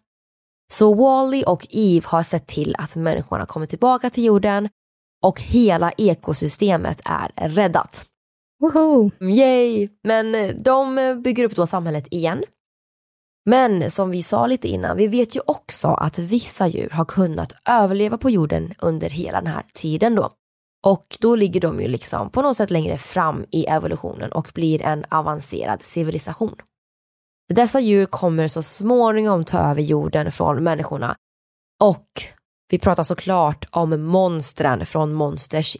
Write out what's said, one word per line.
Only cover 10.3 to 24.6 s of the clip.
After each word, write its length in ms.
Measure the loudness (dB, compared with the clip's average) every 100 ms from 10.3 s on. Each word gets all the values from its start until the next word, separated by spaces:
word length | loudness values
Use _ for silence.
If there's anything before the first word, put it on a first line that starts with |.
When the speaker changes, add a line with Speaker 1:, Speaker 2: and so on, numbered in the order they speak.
| -2
Speaker 1:
eh, 200 | -2 -2
de 680 | 2 2 2 0 0 0
bygger 200 | -2 0
upp 120 | 0 0
då 120 | -2
samhället 400 | -2 -4 -6 -6
igen. 320 | -4 -2 -2 -6 _ _ _ _ _ _ _ _ _ 2
Men 420 | 4 4 2 0
som 200 | -2 -2
vi 120 | -2
sa 240 | -2 0 0
lite 200 | 0 -2
innan, 300 | -4 -2 0
vi 100 | 0
vet 280 | 0 -2 -2
ju 40 | -4
också 400 | -4 -6 -4 0
att 320 | 0 -2 -4
vissa 480 | -2 -2 -2 -2 -2
djur 220 | -2 -4
har 160 | -4 -2
kunnat 500 | 0 0 -2 -8 -6 0
överleva 520 | 2 2 2 0 0
på 120 | 0
jorden 440 | 2 2 -2 -4 -4
under 300 | -2 -2 -4
hela 320 | -6 -4 -4
den 120 | -4
här 100 | -6 -10
tiden 420 | -8 -4 0 2 2
då. 140 | -2 -8 _ _ _ _ 2
Och 200 | 2 -2 -2
då 160 | 2 2
ligger 260 | 2 0
de 200 | -2 -2
ju 60 | -4
liksom 420 | -4 -6 -6 -4
på 120 | -2
något 160 | 0 0
sätt 140 | 0
längre 260 | -2 -2 -6
fram 480 | -6 -2 -2 -4 -4
i 140 | -4 0
evolutionen 680 | -2 -2 -6 -8 -10 -8
och 200 | -6 -8
blir 280 | -4